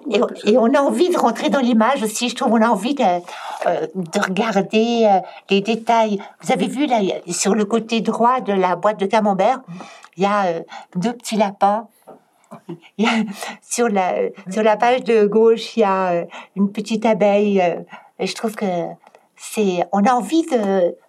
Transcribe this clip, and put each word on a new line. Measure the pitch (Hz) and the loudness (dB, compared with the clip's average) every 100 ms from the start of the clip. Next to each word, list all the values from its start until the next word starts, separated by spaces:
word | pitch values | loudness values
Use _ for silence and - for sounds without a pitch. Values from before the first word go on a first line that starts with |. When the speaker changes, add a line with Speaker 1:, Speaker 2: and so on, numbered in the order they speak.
| - | -2
Speaker 1:
on | |
f-, | |
et, | 208 | 0
Speaker 2:
ouais, | - | 0
parce | - | -2
que | - | 2
Speaker 1:
et | 233 | 4
on | 233 | 4
a | 285 | 4
envie | 277 220 349 | 2 2 2
de | 330 | 2
rentrer | 247 226 302 | 0 0 0
dans | 294 | 0
l'image | 240 233 220 220 | 2 4 2 2
aussi, | 214 - 240 | -2 -4 -6
je | |
trouve, | - 262 | -2 0
on | 226 | 2
a | 220 | 2
envie | 208 214 | 2 -2
de, | 285 | 0
euh, | 214 175 175 - - - - 175 160 | 0 0 -4 -14 -14 -4 -2 -2 -4
de | 190 165 202 | -6 -6 -4
regarder, | 190 185 226 202 190 220 233 233 214 | -2 -2 0 0 0 0 2 2 4
euh, | 190 180 - - | 4 0 -14 -2
les | 196 | 0
détails. | 202 226 226 226 220 202 - - | 0 -4 0 2 2 -2 -8 -14
Vous | - | -4
avez | 233 214 | -2 -2
vu, | 208 294 | -2 0
là, | 233 | 0
il | 190 | 0
y | |
a, | - - | -4 -8
sur | 175 196 | -4 0
le | 220 | 0
côté | 208 226 220 226 | 0 -2 -2 -2
droit | 226 - 233 247 | -2 0 2 2
de | 202 | 0
la | 196 185 175 | 0 0 0
boîte | 202 214 | 0 0
de | 190 | 0
camembert, | 226 208 190 233 262 220 175 - - - - | 0 2 2 2 0 -6 -18 -18 -20 -20 -2
il | |
y | 196 | 0
a, | 208 190 | 2 0
euh, | 165 165 - - | -2 -8 -16 -10
deux | 180 220 | -4 -4
petits | 240 - 214 | -4 -6 0
lapins. | 202 196 202 208 226 _ - - _ _ _ - - 170 - - | 0 2 0 0 -4 _ -20 -20 _ _ _ -20 -16 -16 -16 -2
Il | |
y | 226 | 0
a, | 226 202 196 - - | 0 -4 -8 -14 -14
sur | _ - 233 | _ -2 0
la, | 202 180 - - - - | 0 0 -2 -4 -6 -8
sur | 202 | 0
la | 220 214 | 2 2
page | 240 254 | 2 2
de | 208 226 208 | 2 2 4
gauche, | 214 226 226 - - | 4 4 2 -2 0
il | |
y | |
a, | 202 190 185 | 0 2 0
euh, | 170 170 - - | -2 -4 -12 -14
une | - 202 | -4 -2
petite | 202 208 220 226 | -2 -4 -2 0
abeille, | 208 202 202 208 196 | 2 2 2 2 2
euh, | 175 - - - - _ | 0 -2 -8 -20 -20 _
et | 190 | -8
je | |
trouve | - 226 214 | -6 -8 -4
que | 202 175 165 170 _ - _ _ | -4 -4 -6 -10 _ -20 _ _
c'est, | - 226 202 180 - | -10 -2 0 0 0
on | 196 | 2
a | 208 | 2
envie | 247 - 320 320 | 2 0 0 0
de, | 247 202 190 180 - | 0 0 2 0 -2